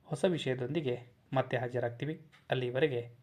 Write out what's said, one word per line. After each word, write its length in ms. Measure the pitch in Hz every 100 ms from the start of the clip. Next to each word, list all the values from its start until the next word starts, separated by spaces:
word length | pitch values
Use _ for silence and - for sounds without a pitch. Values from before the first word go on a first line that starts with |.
ಹೊಸ 200 | - 151
ವಿಷಯದೊಂದಿಗೆ 840 | 190 160 - 127 127 160 139 120 - - _
ಮತ್ತೆ 240 | 127 127 123
ಹಾಜರಾಗ್ತೀವಿ. 680 | 120 123 117 117 139 160 - - -
ಅಲ್ಲಿವರೆಗೆ 600 | 131 123 127 156 120 120 -